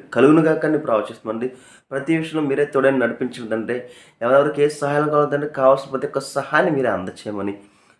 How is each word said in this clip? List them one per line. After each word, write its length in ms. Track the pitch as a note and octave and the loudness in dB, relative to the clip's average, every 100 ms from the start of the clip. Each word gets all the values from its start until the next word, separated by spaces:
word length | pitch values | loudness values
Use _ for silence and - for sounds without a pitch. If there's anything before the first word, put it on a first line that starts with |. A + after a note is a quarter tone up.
| - | -4
కలుగునుగా 400 | A#2+ C3+ D#3+ D#3+ | 4 6 6 4
కానీ 240 | D#3 D#3 D3+ | 2 0 -2
ప్రవచిస్తుందండి. 760 | D3+ A2 G#2 - A2+ A2+ B2+ - - - _ | 0 -2 -2 -8 -8 -6 -6 -10 -20 -20 _
ప్రతి 260 | C3+ C3+ D#3+ | -8 -2 -2
విషయంలో 300 | D#3+ D#3 C#3+ | -2 -4 -2
మీరే 180 | C#3 C#3+ | 0 0
తోడని 340 | C#3+ C3+ C3+ | 2 2 2
నడిపించండి 500 | A#2 A#2 B2+ B2 A2 | 0 -2 -6 -8 -6
తండ్రి. 340 | A2 G#2+ B2 B2 - - _ | -6 -4 -8 -8 -20 -20 _
ఎవరెవరికి 420 | A#2 C#3 D3 D3 | 2 4 4 2
ఏ 60 | D3 | 0
సహాయం 380 | D3 C#3+ D3 D3+ | 0 -2 0 0
కావాలో 220 | D3 C#3+ | 0 0
తండ్రి, 200 | C#3+ D3 | -2 -4
కావాల్సిన 420 | C#3 C3 C3+ - | 2 4 4 0
ప్రతి 160 | C3+ D3 | -8 -6
ఒక్క 120 | C#3 | -6
సహాయాన్ని 560 | C3+ C#3 C3+ D3+ F3+ C#3 | -6 -8 -2 0 0 0
మీరే 140 | A#2+ | -2
అందచేయమని 680 | G2+ F#2+ - A2 G#2 G2+ G2 - _ _ | -2 -6 -10 -10 -6 -6 -8 -14 _ _